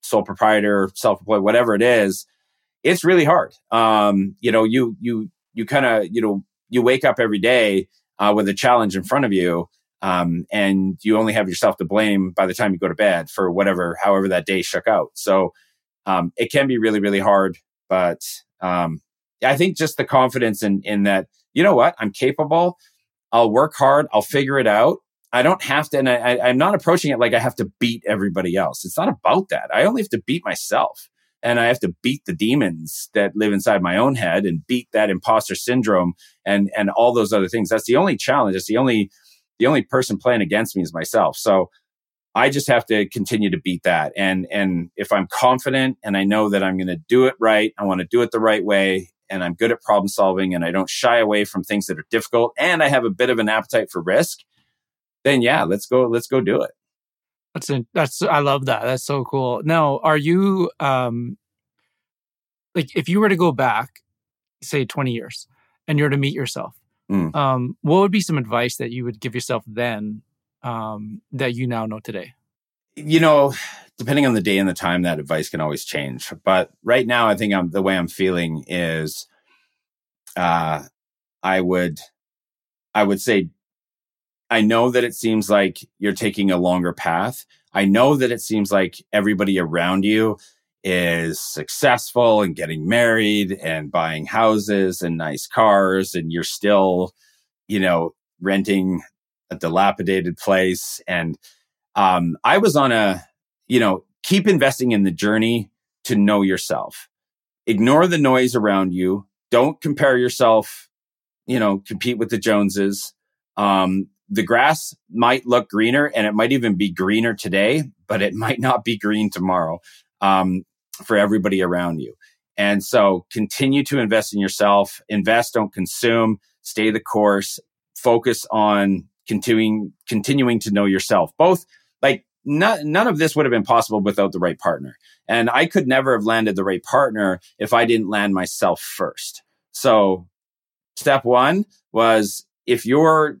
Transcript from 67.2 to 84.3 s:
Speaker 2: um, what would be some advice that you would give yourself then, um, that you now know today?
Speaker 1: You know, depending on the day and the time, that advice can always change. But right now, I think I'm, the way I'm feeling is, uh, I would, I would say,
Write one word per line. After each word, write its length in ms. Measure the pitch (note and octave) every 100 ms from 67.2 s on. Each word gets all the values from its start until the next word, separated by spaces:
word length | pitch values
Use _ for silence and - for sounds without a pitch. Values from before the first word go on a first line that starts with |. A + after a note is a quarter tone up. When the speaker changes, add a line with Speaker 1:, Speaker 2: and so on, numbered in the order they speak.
| E2
Speaker 2:
um, 420 | D3+ C3+ B2+ B2 -
what 200 | D3 F3+
would 120 | G3
be 80 | G3+
some 160 | F3+ D3+
advice 400 | A2+ A#2 A#2+ -
that 140 | A#2+
you 120 | B2
would 140 | B2 G#2+
give 160 | B2+
yourself 300 | B2 - A#2 A2+
then, 540 | G#2+ A#2+ G#2+ G#2+ G#2+ _ _ _ _
um, 600 | B2+ A#2 A2 G#2+ G#2+ G#2 _
that 220 | B2+ C3
you 120 | A#2+ B2+
now 200 | A#2 A2
know 140 | G#2+
today? 340 | - G2+ - _ _ _ _ _ _ -
Speaker 1:
You 220 | D3+ D#3+
know, 360 | D#3+ D3 C#3 C3+ - - _ -
depending 300 | A2+ C#3+ C3+
on 80 |
the 80 | A2
day 160 | F#2+ G2
and 100 | F#2+
the 60 |
time, 260 | E2+ F2 F2+
that 160 | F2 D#2
advice 300 | D2 D#2+ D#2
can 140 | E2
always 240 | D2+ C#2+ -
change. 440 | D2+ C#2 B1+ - D#2+
But 260 | - F#2 E2+ _
right 240 | - B2+ A#2+
now, 200 | A#2+ A2+
I 80 |
think 200 | G#2 G#2
I'm, 160 | G2 F2
the 100 | F#2+
way 160 | F#2+ F#2
I'm 120 | E2+
feeling 540 | - F#2+ F2 E2+ D#2 -
is, 600 | F2 E2+ D#2+ D#2 - - _ _ _ _ _ _ _ _ _ - F#2
uh, 460 | F2 E2+ D#2+ D2+ - _ _ _ _ _
I 200 | F#2 F#2
would, 360 | F2+ F2+ F2 D2+ - _ _ _ _ _ _ _ _
I 100 | G#3+
would 180 | G2+ C#3
say, 260 | - G#2 E2+ _ _ _ _ _ _ _ _